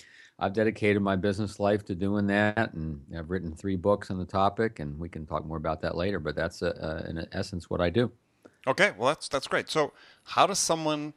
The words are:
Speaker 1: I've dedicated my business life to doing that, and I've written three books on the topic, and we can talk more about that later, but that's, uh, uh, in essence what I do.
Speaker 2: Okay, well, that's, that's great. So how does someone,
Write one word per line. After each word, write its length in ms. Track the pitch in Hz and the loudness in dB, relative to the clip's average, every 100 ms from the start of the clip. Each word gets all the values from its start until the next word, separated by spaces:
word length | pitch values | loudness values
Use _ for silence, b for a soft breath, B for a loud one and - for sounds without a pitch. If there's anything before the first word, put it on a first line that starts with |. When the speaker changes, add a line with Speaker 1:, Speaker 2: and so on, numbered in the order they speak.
| B B B B | B B B B
Speaker 1:
I've 120 | 98 | -2
dedicated 480 | 98 110 - 104 104 | 2 2 4 4 4
my 120 | 98 | 4
business 460 | 95 101 95 104 - | 2 2 0 -2 0
life 240 | 101 104 | 2 2
to 100 | - | 0
doing 320 | 87 98 104 101 | -2 0 2 4
that, 460 | 101 104 107 110 | 4 4 2 -2
and 280 | 82 80 71 71 82 | -2 -6 -6 -10 -10
I've 140 | 80 | -4
written 240 | 92 82 | -4 -4
three 220 | 80 98 92 | -6 -4 0
books 340 | 101 101 - | 2 2 0
on 80 | 92 | -6
the 60 | |
topic, 560 | 87 98 98 98 113 - | -2 2 2 2 -2 -2
and 180 | 73 73 | -8 -6
we 100 | 85 | -8
can 160 | 80 | -10
talk 220 | 78 78 78 | -6 -4 -4
more 100 | 80 | -4
about 240 | 80 78 | -2 -2
that 140 | 82 82 | -2 -2
later, 220 | 95 92 | -2 -2
but 160 | 76 | -2
that's, 280 | 76 82 - | -2 -4 -2
uh, 380 | 87 80 82 80 85 | -4 -2 -4 -6 -6
uh, 20 | |
in 160 | 82 82 | -8 -6
essence 400 | 95 95 87 - | -6 -6 -8 -4
what 100 | 90 | 0
I 100 | 87 | 2
do. 200 | 117 120 - _ _ - _ 131 | 2 0 -2 _ _ -20 _ -2
Speaker 2:
Okay, 240 | 131 202 95 | 2 2 2
well, 80 | 123 | 0
that's, 200 | 156 - | 0 -2
that's 180 | 139 - | -6 -2
great. 240 | 131 95 | -4 0
So 220 | 156 147 - B B | 0 0 -4 B B
how 240 | B - 165 | B 2 4
does 100 | 196 | 4
someone, 560 | - 165 156 151 151 | 0 0 0 -2 -4